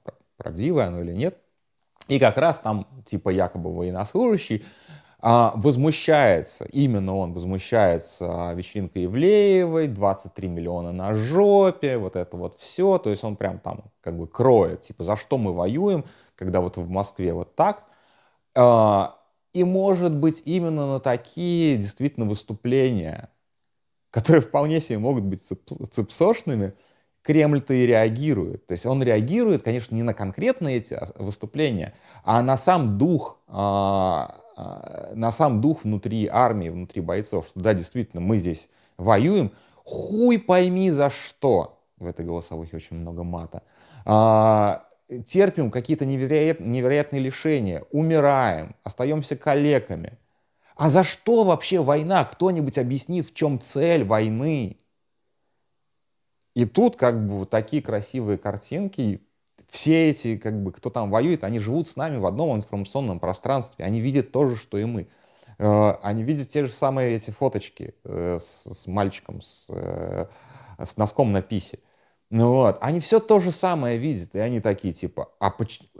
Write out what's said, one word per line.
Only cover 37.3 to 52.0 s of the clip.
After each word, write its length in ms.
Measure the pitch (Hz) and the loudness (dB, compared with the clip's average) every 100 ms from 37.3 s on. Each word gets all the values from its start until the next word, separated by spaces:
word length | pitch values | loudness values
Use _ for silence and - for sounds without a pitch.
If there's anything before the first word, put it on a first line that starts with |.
| 90 - | -6 -6
что 120 | 92 | -2
да, 140 | 107 | 0
действительно, 480 | 95 80 123 110 87 | 0 -2 -8 -8 -4
мы 160 | 90 110 | 0 0
здесь 320 | 85 78 - _ _ | 0 -6 -10 _ _
воюем, 560 | - 95 104 151 202 104 - _ _ | -4 2 4 4 2 0 -6 _ _
хуй 560 | - - - 214 247 226 | -14 -12 -6 2 4 4
пойми 500 | - 185 185 185 190 | 4 4 4 2 2
за 200 | 143 139 | 2 0
что. 760 | - - - 135 95 - _ _ - | -2 -14 -2 2 2 0 _ _ -14
В 100 | 87 | -12
этой 160 | - | -8
голосовухе 540 | 85 85 - 80 80 80 | -6 -8 -8 -12 -12 -14
очень 180 | - | -14
много 280 | 85 85 85 | -12 -10 -10
мата. 400 | 87 87 82 - _ _ _ 123 | -8 -8 -10 -16 _ _ _ -8
А, 800 | - 107 113 110 110 107 104 - - _ - 123 | 2 4 6 6 6 4 2 -2 -8 _ -14 -14
терпим 440 | 107 185 196 180 117 | -2 2 2 2 -2
какие-то 360 | 127 139 156 | -2 -2 -2
невероят-, 560 | 135 135 131 156 156 160 | -2 -2 0 2 2 0
невероятные 600 | 104 127 123 147 147 139 | -2 0 2 0 0 -2
лишения, 640 | 131 - 160 147 98 80 - | -4 -4 -2 0 -2 -6 -4
умираем, 840 | 147 160 156 143 135 117 78 82 - | -2 2 4 4 4 2 0 -6 -12
остаёмся 520 | - - 135 156 139 | -12 -6 -4 -4 -4
калеками. 840 | 135 151 143 147 135 - 85 - - _ _ _ _ _ - | -4 0 2 4 2 0 -10 -10 -16 _ _ _ _ _ 0
А 120 | 151 | 4
за 140 | 160 | 4
что 400 | 180 - - 226 | 4 0 2 4
вообще 380 | 196 160 - 185 | 4 2 0 0
война? 420 | 139 147 | 2 2